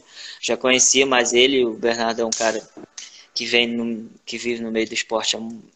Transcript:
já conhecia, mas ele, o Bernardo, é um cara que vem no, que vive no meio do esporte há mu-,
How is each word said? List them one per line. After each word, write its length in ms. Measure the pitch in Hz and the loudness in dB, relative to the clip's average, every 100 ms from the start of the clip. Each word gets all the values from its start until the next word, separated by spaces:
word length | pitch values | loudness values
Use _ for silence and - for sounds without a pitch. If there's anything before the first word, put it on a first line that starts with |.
| - - - - | -18 -20 -18 -8
já 160 | - 117 | -4 -2
conhecia, 500 | 131 127 - 131 135 | 2 4 4 4 4
mas 260 | 123 117 | 2 4
ele, 320 | 117 131 135 | 4 4 4
o 100 | 120 | 2
Bernardo, 460 | 110 117 117 113 113 | 0 0 0 -2 -2
é 40 | |
um 60 | 113 | -2
cara 300 | 113 113 110 - - - - - - - | 0 0 -2 -6 -18 -20 -18 -20 -20 -12
que 140 | - 117 | -8 0
vem 220 | 120 120 | 2 2
no, 420 | 117 117 113 110 - - | 0 -4 -6 -10 -16 -12
que 120 | 113 | -8
vive 240 | 120 117 | -6 -6
no 100 | 113 | -4
meio 160 | 110 110 | -2 -2
do 60 | |
esporte 420 | 113 - 110 110 113 | -4 -4 -2 -2 -4
há 40 | |
mu-, 220 | 113 113 - | -8 -14 -18